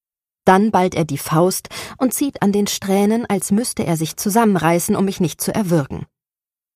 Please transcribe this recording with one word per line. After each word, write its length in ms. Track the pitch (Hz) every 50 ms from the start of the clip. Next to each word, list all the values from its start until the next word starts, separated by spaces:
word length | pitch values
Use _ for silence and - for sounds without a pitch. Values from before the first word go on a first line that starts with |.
| _ _ _ _ _ _ _ _ _
Dann 260 | 190 185 190 208 226
ballt 240 | 208 185 180 185 -
er 120 | - 165
die 120 | 156 139 143
Faust 520 | - - 156 156 175 185 185 - - - - - - - - -
und 160 | 262 247 -
zieht 280 | - 294 277 - - -
an 80 | 202
den 160 | 196 208 208 -
Strähnen, 580 | - - - 190 190 196 202 208 220 233 247
als 260 | - 208 190 - -
müsste 320 | 202 208 247 - - - -
er 140 | - 170 156
sich 200 | 160 156 - -
zusammenreißen, 760 | - 208 185 233 233 214 196 165 156 160 170 175 - - 208
um 100 | - 196
mich 140 | 190 190 -
nicht 220 | 185 156 - -
zu 140 | - - -
erwürgen. 500 | 214 214 170 175 160 135 - - 82 - - _ _ _ _ _ _ _ _ _ _ _ _ _